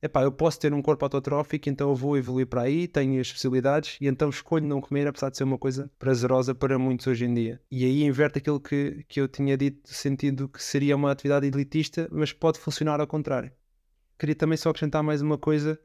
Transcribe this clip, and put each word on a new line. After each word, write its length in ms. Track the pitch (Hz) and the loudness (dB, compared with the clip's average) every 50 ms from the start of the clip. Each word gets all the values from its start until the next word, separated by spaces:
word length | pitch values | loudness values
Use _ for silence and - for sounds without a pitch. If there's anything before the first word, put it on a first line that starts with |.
"Epá, 220 | - 151 - 139 131 | -6 0 2 2 2
eu 80 | 143 | 2
posso 300 | 135 131 165 160 151 - | 2 2 0 0 0 2
ter 120 | - 151 143 | 0 0 0
um 100 | 143 143 | 2 2
corpo 220 | 156 151 143 147 | 2 2 2 2
autotrófico, 640 | 139 - 143 131 - 139 143 151 - - 151 - 147 | -2 -2 -2 -2 0 -2 -2 -2 -2 -4 -4 -2 -4
então 200 | 139 135 143 143 | -2 0 0 0
eu 80 | 143 | 0
vou 200 | 127 127 143 147 | 0 0 0 0
evoluir 300 | 143 127 123 127 127 131 | 0 0 0 -2 -2 -2
para 160 | 127 - 127 120 | 0 0 -2 0
aí, 240 | 127 143 165 175 | 0 0 0 -2
tenho 340 | 175 _ 147 139 131 135 131 | 0 _ 0 2 2 2 0
as 60 | 127 | -2
especialidades 680 | - - - - 135 127 131 120 139 143 151 151 - - - | -4 -6 -4 -2 0 0 2 2 4 2 2 0 -2 -10 -4
e 60 | 139 | -2
então 220 | 139 135 131 156 147 | -2 0 2 0 0
escolho 380 | 139 - - - 170 160 151 | 0 -4 -6 -2 0 0 0
não 140 | 147 143 139 | 0 -2 -4
comer", 280 | 135 - 143 143 143 143 | -4 -2 -2 0 0 0
apesar 220 | 143 - - 135 | -2 -2 -6 -6
de 60 | 127 | -2
ser 80 | - 135 | -2 0
uma 140 | 135 135 127 | 0 0 0
coisa 320 | - 135 127 131 139 143 _ _ | -2 -4 -4 -4 -8 -10 _ _
prazerosa 560 | - 131 131 120 117 127 127 131 127 123 131 | 0 2 2 2 4 4 4 4 2 2 0
para 240 | 127 - 135 135 131 | 0 0 0 2 2
muitos 300 | 127 131 127 123 - 131 | 2 0 0 0 0 -2
hoje 160 | 127 117 120 | 0 0 0
em 100 | 123 120 | 0 0
dia. 260 | 120 113 113 117 131 _ _ | 0 0 -2 -4 -10 _ _
E 160 | - 127 127 | -4 0 2
aí 200 | 127 131 143 151 | 2 4 4 2
inverte 340 | 147 135 123 151 147 - 147 | 2 4 4 2 2 2 -2
aquilo 220 | 139 - 147 139 | -2 0 -2 -2
que, 440 | 139 - - 143 143 143 - 156 147 _ | -2 -2 -2 -2 -2 -2 -6 -8 -14 _
que 120 | - - | -2 -2
eu 60 | 139 | -2
tinha 300 | 135 - - 143 139 135 | -2 -2 -2 0 0 2
dito, 240 | 135 135 143 143 - _ - | 2 2 0 -2 -4 _ -16
no 60 | - | -14
sentido 540 | - - 143 135 135 - 143 135 131 139 131 | -6 -2 -2 -2 0 0 -2 0 -2 -4 -8
que 140 | _ - - | _ -10 -12
seria 320 | - - 147 139 143 143 | -2 -2 0 2 2 2
uma 160 | 139 143 143 | 2 2 0
atividade 360 | 139 139 - 143 143 143 139 | 0 0 0 2 2 2 2
elitista, 640 | 143 135 139 143 135 - 156 156 - - - 165 165 - | 2 0 0 -4 -2 0 -2 -2 -2 -4 -6 -6 -4 -2
mas 200 | 156 151 143 - | -2 -2 -2 -2
pode 280 | _ - 165 160 - | _ 0 0 0 0
funcionar 400 | - - 143 - 156 151 151 147 | -4 -8 -4 -2 -2 -2 0 0
ao 60 | 151 | -2
contrário. 440 | 143 - 156 147 - 143 127 120 127 - _ _ _ _ _ _ _ _ _ _ _ _ _ | -2 -2 -6 -4 -2 -4 -4 -4 -8 -14 _ _ _ _ _ _ _ _ _ _ _ _ _
Queria 180 | - 147 156 | -2 -2 0
também 200 | - - 156 160 | 0 2 0 0
só 140 | 156 - 165 | 2 0 0
acrescentar 320 | 156 - - 151 139 156 151 | 0 0 -2 0 0 0 0
mais 180 | 151 151 147 | 2 0 0
uma 160 | 143 151 151 | 0 0 -2
coisa 440 | 147 - - 156 151 147 151 156 156 _ | 0 0 0 2 2 2 -2 -4 -4 _